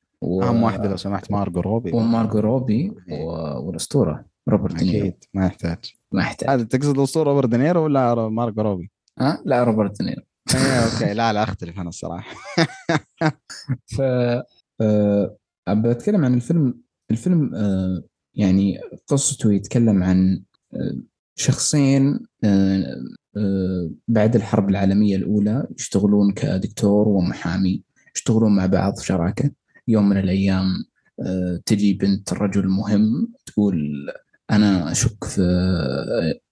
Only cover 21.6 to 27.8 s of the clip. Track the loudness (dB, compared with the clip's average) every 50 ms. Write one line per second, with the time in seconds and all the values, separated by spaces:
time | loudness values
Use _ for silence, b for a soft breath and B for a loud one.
21.6 | 0 0 2 2 4 4 4 4 4 2 0 -2 -8 _ _ -2 2 2 4 4
22.6 | 4 2 2 0 -2 -4 -8 -10 -12 -14 -14 -18 _ _ -6 -4 -2 -2 0 0
23.6 | -2 -2 -2 -4 -4 -6 -8 -10 -4 0 2 4 4 4 4 2 0 2 0 0
24.6 | 2 2 2 4 4 4 6 4 4 4 2 0 0 0 0 2 2 2 0 -2
25.6 | -4 -6 -10 -12 -12 0 0 2 4 6 6 6 4 4 2 0 -2 -2 0 -2
26.6 | -2 -4 -4 0 2 4 4 4 4 4 4 2 2 0 -2 -4 -6 -4 -2 0
27.6 | 0 0 0 -2